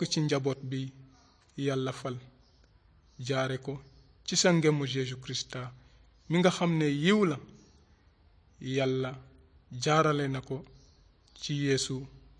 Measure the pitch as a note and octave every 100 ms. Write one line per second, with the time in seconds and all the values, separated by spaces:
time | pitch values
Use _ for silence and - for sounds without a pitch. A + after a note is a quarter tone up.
0 | E3+ D#3+ D3+ C#3+ C3+ C3 C3 C3+ C3 -
1 | - - - _ _ - C#3 C3+ C3 -
2 | C#3 B2 - - _ _ _ _ _ _
3 | _ - B2 C3+ C3 C3 - C#3 - -
4 | - _ - F3+ G3 E3+ D#3 D3 C3+ C3+
5 | C3 C3 - B2+ - B2+ B2+ - - -
6 | - _ - E3 F3+ - E3+ D#3+ D3+ C#3+
7 | E3 G#3+ F#3 B2 - - - - _ _
8 | _ _ _ _ _ - C3 C3+ C3 C3
9 | C3 C3 - - - - _ B2 D3+ D#3
10 | D#3 D3 C#3 C3 - C3 - - - -
11 | - _ _ - - D3 C#3+ C3+ - C3
12 | C3+ - - -